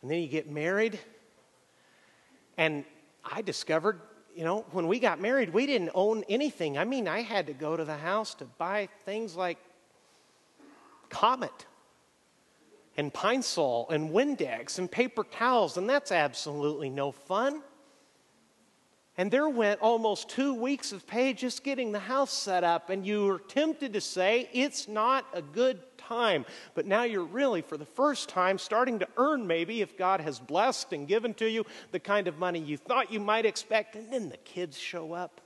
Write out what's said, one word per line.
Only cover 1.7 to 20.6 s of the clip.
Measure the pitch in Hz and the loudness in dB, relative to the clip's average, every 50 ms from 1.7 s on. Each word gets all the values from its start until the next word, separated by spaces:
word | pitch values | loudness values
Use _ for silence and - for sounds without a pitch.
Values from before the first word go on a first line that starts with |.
| _ _ _ _ _ _ _ _ _ _ _ _ _ _ _ _ _ - | _ _ _ _ _ _ _ _ _ _ _ _ _ _ _ _ _ 0
and | 160 160 156 147 139 - - - - _ _ _ - | 0 0 0 -2 -6 -10 -16 -20 -20 _ _ _ -12
I | 113 - - | -10 -8 -6
discovered, | 226 185 147 - - - 156 160 156 202 214 170 - - - - - _ - | -6 -6 -6 -6 -2 0 0 2 2 0 -2 -2 -8 -20 -20 -20 -20 _ -12
you | 170 160 | -4 -2
know, | 165 185 214 226 - | -2 -2 -2 -4 -6
when | - 185 170 165 | -4 -2 0 0
we | 196 247 | 0 2
got | 214 220 185 151 | 2 2 2 2
married, | 185 214 254 269 240 175 | 0 0 2 2 2 2
we | 160 208 262 | 2 0 2
didn't | 277 285 226 180 165 - | 2 2 0 0 0 2
own | 170 190 208 220 220 196 - | 2 2 2 2 0 -2 0
anything. | 202 247 294 302 - - 175 151 139 139 | 0 0 0 0 -2 -2 -4 -2 0 0
I | 170 | 0
mean, | 226 269 269 220 175 | 0 0 -2 -2 -2
I | 156 202 233 | -2 -2 -4
had | 208 226 202 170 147 | -2 -2 -2 -2 -2
to | 147 | -6
go | 131 151 151 160 | -6 -4 -2 -2
to | 165 160 | -2 -2
the | 147 156 147 | -4 -6 -6
house | 151 170 190 214 220 202 - | -4 -2 -2 -2 -2 -4 -8
to | - 143 | -12 -16
buy | 120 113 _ 165 175 196 214 202 190 - - - | -18 -8 _ -4 -2 -2 -2 -4 -4 -10 -16 -10
things | - 202 214 226 214 160 | -8 -6 -6 -6 -6 -6
like | 170 185 180 170 - - - _ _ _ _ _ _ _ _ _ _ _ _ _ _ _ _ _ _ - - - - - - - - - - | -4 -4 -4 -4 -6 -12 -20 _ _ _ _ _ _ _ _ _ _ _ _ _ _ _ _ _ _ -20 -20 -20 -20 -20 -20 -20 -20 -20 -12
Comet | - - - 226 254 262 226 143 - - - - _ _ _ _ _ _ _ _ _ _ _ _ _ _ _ _ _ _ _ _ - - _ _ _ | -4 2 2 2 2 2 -2 -8 -8 -12 -20 -20 _ _ _ _ _ _ _ _ _ _ _ _ _ _ _ _ _ _ _ _ -20 -20 _ _ _
and | - 147 143 | -4 -4 -4
Pine-Sol | - - - 202 240 269 233 - - - 156 135 120 113 120 - | -4 0 0 2 2 2 0 -2 0 0 2 2 2 0 0 0
and | 160 151 156 160 | -2 -2 -2 0
Windex | 151 202 262 294 277 - 165 131 175 165 - - - - | 2 2 2 2 0 -2 -2 -4 -4 -6 -6 -8 -6 -4
and | 185 175 | -4 -4
paper | - - 247 254 - - 208 | 0 -2 -2 -2 0 -6 -6
towels, | - - - 226 247 254 240 202 156 - | -6 -4 0 0 2 4 4 2 2 0
and | 180 185 214 | -4 -2 0
that's | 269 285 285 - | 0 0 0 0
absolutely | 202 170 151 143 123 - - 156 143 147 143 147 151 143 151 135 | 0 2 2 2 -2 -6 -8 -6 -6 -2 -2 -2 -2 -2 -6 -6
no | 131 139 139 143 | -4 -4 -4 -4
fun. | 135 - - - 185 202 240 277 285 311 285 - - - - _ _ _ _ _ _ _ _ _ _ _ _ _ _ _ _ _ _ _ _ _ _ _ _ _ _ - | -4 -8 -8 -4 -2 0 0 0 -2 -4 -12 -16 -20 -20 -20 _ _ _ _ _ _ _ _ _ _ _ _ _ _ _ _ _ _ _ _ _ _ _ _ _ _ -4
And | 180 202 | -2 2
there | 226 262 294 311 | 4 4 4 4
went | 277 233 226 202 208 202 | 2 4 4 2 2 4
almost | 208 220 233 226 226 220 202 - - - | 4 4 4 4 4 2 0 0 -4 -8
two | - - 269 285 269 | -2 0 0 0 0
weeks | 233 | 0